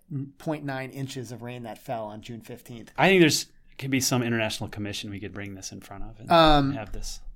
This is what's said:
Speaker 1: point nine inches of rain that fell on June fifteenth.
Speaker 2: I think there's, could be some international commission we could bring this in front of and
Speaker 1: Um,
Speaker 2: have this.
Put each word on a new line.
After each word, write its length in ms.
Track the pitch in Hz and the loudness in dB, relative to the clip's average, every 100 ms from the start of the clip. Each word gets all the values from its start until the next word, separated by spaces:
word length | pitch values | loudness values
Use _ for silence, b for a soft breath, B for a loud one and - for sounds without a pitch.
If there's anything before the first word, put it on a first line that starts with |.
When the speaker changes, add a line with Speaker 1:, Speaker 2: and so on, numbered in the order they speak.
| - 143 139 - | -10 -8 -8 -10
Speaker 1:
point 260 | - 151 | -6 -6
nine 260 | 143 131 131 | -6 -6 -8
inches 400 | 135 135 135 113 | -8 -8 -8 -10
of 100 | 117 | -12
rain 200 | 120 123 | -12 -10
that 160 | 117 107 | -12 -12
fell 280 | - 120 107 | -8 -6 -6
on 140 | 107 | -10
June 200 | - 117 | -14 -14
fifteenth. 500 | 107 120 - 120 - - | -14 -16 -16 -16 -8 2
Speaker 2:
I 100 | 160 | 6
think 120 | 190 | 8
there's, 260 | 165 - - _ - - | 8 6 -2 _ -20 -12
could 120 | 139 | -2
be 80 | 131 | 0
some 200 | 127 127 | 2 2
international 480 | 120 117 110 - 107 | 2 0 0 -4 -8
commission 400 | - 101 104 107 | -8 -8 -6 -8
we 100 | 98 | -10
could 120 | 98 | -10
bring 220 | 98 101 | -10 -12
this 160 | 95 - | -12 -14
in 100 | 101 | -14
front 220 | - 98 | -12 -10
of 160 | - - | -10 -10
and 120 | 139 | 2
Speaker 1:
Um, 400 | 170 160 147 139 | 6 8 8 4
Speaker 2:
have 180 | 135 107 | -2 -6
this. 300 | 107 - - - | -8 -8 -10 -14